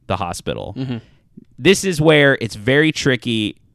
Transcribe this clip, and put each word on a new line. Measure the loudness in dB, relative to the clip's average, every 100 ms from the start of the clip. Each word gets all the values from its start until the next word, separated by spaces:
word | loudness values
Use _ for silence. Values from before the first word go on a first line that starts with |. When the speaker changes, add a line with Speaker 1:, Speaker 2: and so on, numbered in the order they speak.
| -6
Speaker 1:
the | -4
hospital. | -4 -8 -8 -10 -10 -10
Speaker 2:
Mm-hmm. | -8 -8 -12 _ _ -20 -20 -2
Speaker 1:
This | 2 2
is | 0 0
where | 4 6 4 2
it's | -2 -6
very | 0 2 2
tricky, | 0 -2 -2 -2 -2 -4 -6 _